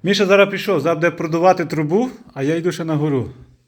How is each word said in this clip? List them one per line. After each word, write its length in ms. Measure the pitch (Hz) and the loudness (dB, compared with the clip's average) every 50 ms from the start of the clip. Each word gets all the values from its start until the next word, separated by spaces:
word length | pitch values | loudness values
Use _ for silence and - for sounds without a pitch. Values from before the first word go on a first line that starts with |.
| - | 0
Міша 220 | 175 202 196 208 | -2 0 0 4
зараз 240 | 185 196 202 202 196 | 4 6 6 6 4
пішов, 320 | 196 185 - 214 190 156 | 2 -6 -2 -2 -2 0
зараз 160 | 131 170 170 | 0 0 -2
буде 140 | 156 160 170 | 0 0 -2
продувати 540 | 160 - - 160 156 170 170 185 180 180 170 | -2 -2 -6 -4 -2 2 4 4 4 2 -2
трубу, 440 | 143 156 151 156 147 170 214 254 254 - - - - _ | -6 -4 -4 -2 0 0 0 0 -2 -6 -14 -20 -16 _
а 100 | 139 135 | -4 -2
я 120 | 143 165 | -2 -2
йду 160 | 170 160 180 | 0 -2 -4
ще 140 | - - 170 | -4 -4 -4
на 100 | 160 156 | -4 -2
гору. 360 | 143 147 156 139 131 113 - - - - _ _ _ _ | -2 0 0 0 -2 -4 -6 -10 -18 -20 _ _ _ _